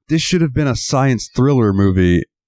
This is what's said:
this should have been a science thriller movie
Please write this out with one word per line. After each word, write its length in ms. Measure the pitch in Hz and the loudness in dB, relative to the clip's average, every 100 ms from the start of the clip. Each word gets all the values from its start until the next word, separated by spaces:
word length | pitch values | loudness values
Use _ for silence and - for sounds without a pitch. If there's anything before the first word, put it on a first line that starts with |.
| - | -6
this 140 | 160 | -4
should 200 | - 180 | -2 -2
have 120 | 156 | -2
been 140 | 127 143 | -2 -2
a 80 | 113 | -4
science 540 | - 135 135 113 - - | -4 -2 0 -2 -4 -2
thriller 380 | 135 131 104 | 0 2 2
movie 500 | 98 98 92 87 87 - _ | 2 2 2 2 2 -2 _